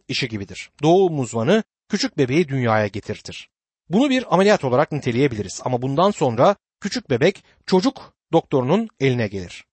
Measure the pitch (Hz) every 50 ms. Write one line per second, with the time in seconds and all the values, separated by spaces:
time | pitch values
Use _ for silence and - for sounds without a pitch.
0 | - - 131 - 143 123 110 101 98 - - - - - _ - 143 156 175 190
1 | 196 175 160 143 127 110 123 117 113 143 151 135 - - _ _ _ - - 196
2 | 277 262 - - 135 120 135 165 180 135 135 135 123 117 110 107 107 104 - 104
3 | - - 104 - - - 107 - - - _ _ _ _ _ _ _ - 160 214
4 | 277 294 254 262 240 - 165 175 196 208 214 - - 131 120 131 151 - 151 139
5 | - 131 113 120 143 139 117 104 98 92 - - - 131 127 120 127 135 139 151
6 | 180 202 202 - 160 127 113 110 147 190 202 - _ _ _ _ - 196 - 247
7 | - - 131 113 139 185 - - _ _ _ _ _ - 190 185 180 269 - -
8 | - - _ _ _ _ 160 165 - _ - 135 123 127 170 214 233 214 - -
9 | 131 135 127 120 113 98 98 98 90 85 - - - _